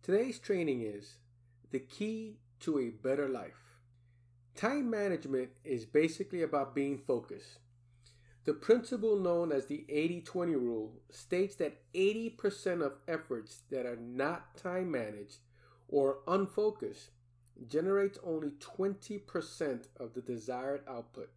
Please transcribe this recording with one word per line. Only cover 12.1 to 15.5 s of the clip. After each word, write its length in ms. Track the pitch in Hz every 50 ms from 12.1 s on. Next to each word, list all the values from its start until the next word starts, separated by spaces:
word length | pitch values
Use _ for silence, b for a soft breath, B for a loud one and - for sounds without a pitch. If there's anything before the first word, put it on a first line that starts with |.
| 214 226 226 226
percent 540 | 208 - - 202 196 - - 196 180 170
of 120 | 156 139 139 - -
efforts 560 | - 165 160 156 - 127 113 107 - - - - _
that 160 | 135 131 123
are 80 | 123 120
not 600 | 117 117 120 123 127 135 147 175 175 - - -
time 340 | - - 185 180 185 185 175
managed 460 | 156 127 113 107 107 104 101 101 - - _ b